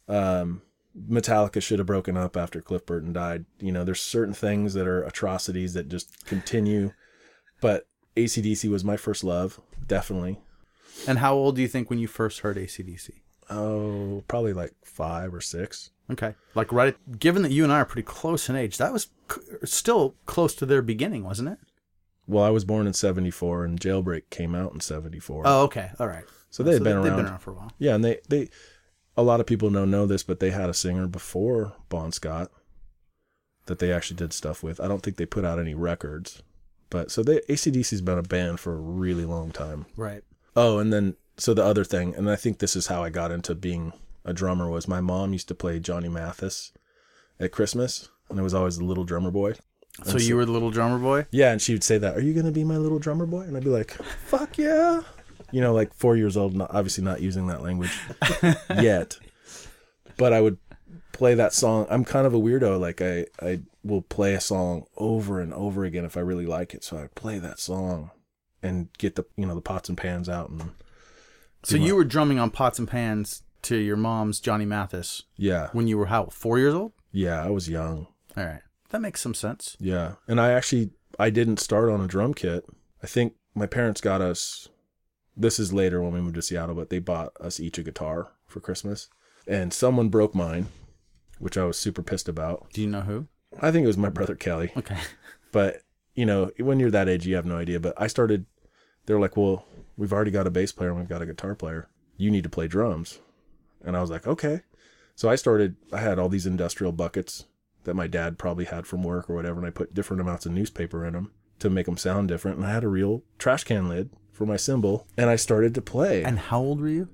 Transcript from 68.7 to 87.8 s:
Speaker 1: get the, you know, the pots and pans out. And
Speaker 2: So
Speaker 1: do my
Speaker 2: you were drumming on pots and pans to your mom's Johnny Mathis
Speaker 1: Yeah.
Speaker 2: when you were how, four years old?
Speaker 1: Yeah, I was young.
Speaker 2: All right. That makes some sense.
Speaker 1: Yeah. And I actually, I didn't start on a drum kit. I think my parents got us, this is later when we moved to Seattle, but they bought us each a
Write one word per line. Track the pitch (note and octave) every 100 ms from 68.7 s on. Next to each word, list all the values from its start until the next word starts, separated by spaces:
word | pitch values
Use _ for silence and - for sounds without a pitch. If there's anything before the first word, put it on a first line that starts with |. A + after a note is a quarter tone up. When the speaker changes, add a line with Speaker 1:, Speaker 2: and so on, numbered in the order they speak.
| F2+ E2+ -
Speaker 1:
get | G2+ -
the, | - -
you | F#2+
know, | E2+
the |
pots | - F#2+ -
and | F2
pans | F2+ F2+ F2
out. | F2 E2
And | D#2+ E2 - - - - - _ _ _ _
Speaker 2:
So | - D3+
Speaker 1:
do |
my | D#3+
Speaker 2:
you | G3
were |
drumming | C#3 D3 D3 C3
on | A2+
pots | - B2+ -
and | A#2
pans | B2 A2+ G#2+ G2+ - - _
to | - A#2
your | G#2 G#2
mom's | A2+ A2+ G#2+ G#2
Johnny | - G#2+ G#2
Mathis | G#2 F#2 F2+ E2+ - - -
Speaker 1:
Yeah. | G2 F2 D2
Speaker 2:
when | A#2 A#2
you | G#2+
were | G2
how, | A2 F#2
four | - A#2 A#2+
years | C#3
old? | E3 A3 _ _
Speaker 1:
Yeah, | G2 F2 E2
I | F2
was | G2+ E2
young. | E2 D#2+ D#2 D#2 _ _ -
Speaker 2:
All | F2
right. | D2+ _ _ _
That | A3
makes | G#3+ -
some | C3
sense. | A2 G#2+ - - -
Speaker 1:
Yeah. | F#2+ F2+ E2+ G2 -
And | A#2
I | A#2+
actually, | B2 - B2 G#2 _ _ -
I | A2
didn't | A2 A2+ G#2
start | - G#2+ A#2
on | G#2
a | F#2+
drum | F#2+ A2+
kit. | D3 F2+ F2 - - _ _
I | -
think | B2 A#2 - _ G#2
my | G2+
parents | B2 A#2 G#2
got | G#2+ F#2+
us, | F2+ F2 - - - _ _ _ _ _ _ -
this | A2 -
is | G2
later | G2 F#2 F2
when | F2
we | F2+
moved | F2 E2+
to |
Seattle, | - F2 E2 E2
but | D#2+
they | F2+
bought | F2+ E2+ D#2+ -
us | E2+ -
each | E2
a | -